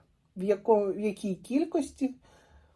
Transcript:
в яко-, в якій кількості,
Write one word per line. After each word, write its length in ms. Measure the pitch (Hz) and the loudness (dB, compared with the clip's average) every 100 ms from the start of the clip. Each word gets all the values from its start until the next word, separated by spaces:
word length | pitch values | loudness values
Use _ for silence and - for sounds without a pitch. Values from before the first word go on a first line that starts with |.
| _ _ _ - | _ _ _ -6
в 60 | |
яко-, 500 | 190 202 220 214 202 | 0 0 4 2 2
в 80 | 190 | -2
якій 340 | 208 196 208 | -4 -4 -4
кількості, 800 | 185 - 262 330 330 262 - 269 - - - - - _ | -6 -2 0 0 -2 -4 -4 -4 -4 -16 -20 -20 -20 _